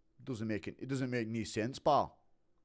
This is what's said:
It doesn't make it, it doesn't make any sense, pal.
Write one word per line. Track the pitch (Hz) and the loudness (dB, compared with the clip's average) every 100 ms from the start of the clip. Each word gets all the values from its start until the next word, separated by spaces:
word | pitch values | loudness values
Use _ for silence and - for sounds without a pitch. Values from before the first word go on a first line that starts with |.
| _ - | _ -14
It | 123 | -8
doesn't | 117 110 | -4 0
make | 104 101 | -2 -2
it, | - | -8
it | 131 | -4
doesn't | 135 131 | -2 0
make | 123 110 | 0 0
any | 113 104 | -2 -2
sense, | - 113 135 | 0 -2 0
pal. | - 139 82 - _ _ _ _ | 4 4 2 -4 _ _ _ _